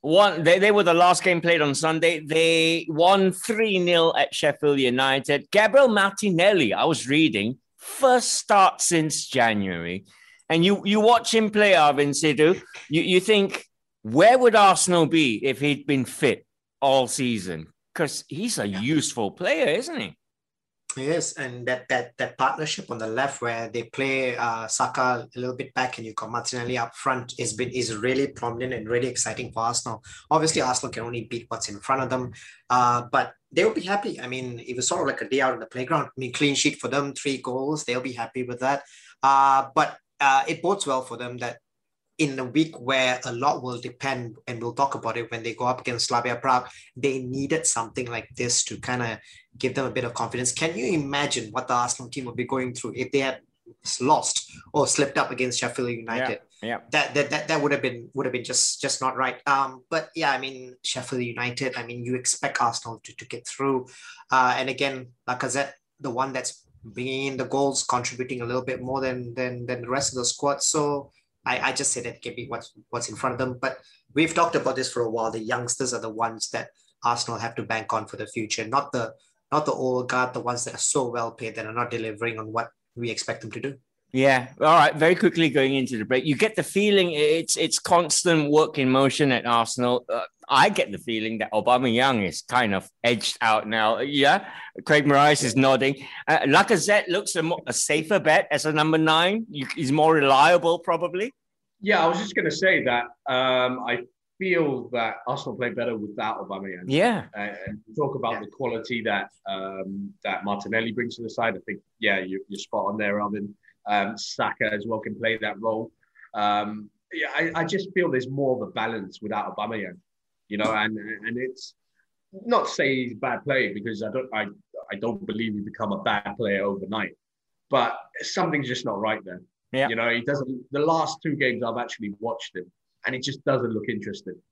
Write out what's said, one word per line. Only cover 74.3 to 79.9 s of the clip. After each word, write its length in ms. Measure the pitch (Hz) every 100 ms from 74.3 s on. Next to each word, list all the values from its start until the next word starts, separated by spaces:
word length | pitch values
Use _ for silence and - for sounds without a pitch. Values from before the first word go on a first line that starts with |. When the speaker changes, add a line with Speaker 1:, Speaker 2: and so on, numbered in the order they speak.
Speaker 2:
talked 220 | 170 170 143
about 200 | - 127
this 160 | 127
for 100 | 123
a 80 | 113
while. 220 | 113 113
The 80 | 113
youngsters 540 | 110 120 120 - 127
are 80 | 117
the 80 | 110
ones 400 | 110 113 113 -
that 180 | 117 110 _ _ _
Arsenal 360 | 120 117 - 110
have 160 | 117 -
to 80 |
bank 300 | 101 113 110
on 140 | 110 104
for 80 | -
the 100 | 107
future, 380 | 120 107 - 110
not 240 | 135 139
the, 220 | 127 113 - _ _ _
not 140 | 151 151
the 60 |
old 360 | - 127